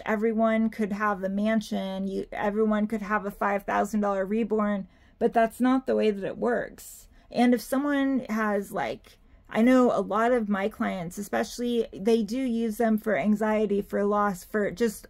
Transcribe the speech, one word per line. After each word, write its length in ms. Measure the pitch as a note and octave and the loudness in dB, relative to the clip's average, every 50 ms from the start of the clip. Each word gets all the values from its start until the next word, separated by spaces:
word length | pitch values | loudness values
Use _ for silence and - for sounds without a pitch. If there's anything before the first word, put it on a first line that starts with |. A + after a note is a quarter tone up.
| - | -4
everyone 640 | - G#3+ G#3+ G#3+ A#3 A3 G#3+ A3+ A3 A3 A3 A3+ A3+ | -2 -2 0 0 0 2 2 2 2 2 2 0 0
could 220 | A3 - A3 F#3+ | 0 -2 -4 -2
have 320 | G3+ G3+ G#3+ G#3 G#3 F#3 F#3+ | -2 -2 0 0 0 -2 -2
a 60 | F#3+ | -4
mansion, 800 | G3 G3 G#3 A3 A3 A3+ G#3+ - G#3+ G3+ F#3+ F#3+ F#3+ F#3+ G3 G3 | -2 0 0 0 0 0 0 -2 -4 -4 -4 -4 -4 -4 -4 -4
you, 200 | F#3+ G3 G3 - | -4 -6 -6 -6
everyone 540 | - - - G#3 G3+ G#3+ A3 G#3+ G#3+ G#3+ G#3 | -6 -4 -2 -2 0 0 2 2 2 0 0
could 160 | G#3+ A3+ G#3+ | -2 -2 -4
have 240 | G3+ F#3 G#3+ G#3 F#3+ | -4 -2 -2 -2 -2
a 60 | G3+ | -4
five 320 | G3+ - G#3+ G3+ G3+ G3 G3+ | -6 -4 -2 -2 -2 -2 -2
thousand 380 | - G3 G#3 G#3 G3+ - G#3+ | -2 0 0 0 0 0 0
dollar 220 | G3+ G3+ G3+ G3 F#3+ | 0 0 0 0 0
reborn, 640 | F#3 G#3+ A3 A#3 G3 A3 G#3+ G#3 G#3 G#3 G3 F#3 - _ _ - - _ - | 0 0 -2 0 0 0 0 0 0 -2 -2 -4 -8 _ _ -20 -18 _ -2
but 160 | G#3 A#3 G#3 | 0 2 2
that's 260 | A#3 A3+ A3+ - - | 2 2 2 0 0
not 280 | A#3+ B3+ C4 C4 C4 - | 2 2 2 2 2 0
the 80 | A3+ | 0
way 160 | G#3+ G#3+ G#3+ | 2 2 2
that 160 | G3+ G3 F#3+ D#3 | 0 0 -4 -6
it 100 | - G#3 | -6 -2
works. 680 | G3 A#3 A#3+ G3+ - - - - - - - - - - - - - - | -2 0 0 -2 -4 -6 -10 -16 -18 -20 -20 -20 -20 -20 -20 -20 -20 -6
And 240 | - - A#3+ B3 B3 | 0 2 4 4 4
if 60 | A3 | 2
someone 640 | - - - C4 C#4+ D4 C#4+ C#4 C4+ C4+ C4+ B3 - - | 0 0 -2 0 0 0 0 0 2 2 0 -2 -2 -2
has, 420 | G#3+ A3 A3 G#3+ G#3 G#3 G3 F3+ | -2 -2 0 0 0 -2 -2 -4
like, 460 | - F3+ C#3 A2 C3 - - - - - _ _ - - - - | -4 -4 -4 -4 -6 -8 -12 -20 -20 -20 _ _ -20 -20 -16 -6
I 140 | - G#3+ A3+ | 0 2 4
know 280 | B3 B3+ B3+ B3+ A#3+ | 6 6 6 6 4
a 100 | - E3+ | 2 0
lot 300 | G3+ F#3 G3 G#3+ A3+ A#3+ | 0 -2 0 0 2 2
of 160 | B3+ A#3+ A3 G3 | 2 2 0 0
my 220 | G#3 F#3+ G3 G#3+ | -2 -2 -2 -4
clients, 480 | G#3 - A3+ G3+ G3 F#3+ E3+ E3 - - | -4 -4 -4 -4 -4 -6 -8 -8 -8 -10
especially, 720 | G3+ - - A3+ A#3 A3 - - B3 A#3+ A#3+ A#3 A3+ - | -8 -6 -4 -4 -4 -4 -6 -6 -4 -2 0 0 -2 -2
they 300 | - - F#3+ A3 A3+ A#3 | -4 -4 2 2 4 4
do 160 | A3 F#3+ A3 C4 | 2 0 -2 -2
use 400 | C4+ B3+ A3+ A3+ A#3 A3+ G#3+ - | -2 0 0 0 -2 -2 0 0
them 220 | A#3+ A3 A3 G#3+ | 2 2 2 2
for 180 | - A3 G3+ D3 | 0 0 0 0
anxiety, 640 | D3+ G#3 G#3+ G#3 A3 G#3+ G#3+ G#3+ A3 G3+ G3+ G3+ | 2 2 2 2 2 0 2 2 2 2 0 0
for 220 | G3+ - - G3+ G3+ | -2 -2 -2 0 0
loss, 400 | G3+ G#3 G#3 G#3 G#3 F#3+ F3 - | 2 2 2 2 0 0 -4 -6
for 260 | - - G#3+ G#3 F3+ | -4 -2 -2 0 0
just 380 | - - A#3 A3+ G#3+ - - - | 0 0 0 0 -2 -4 -12 -18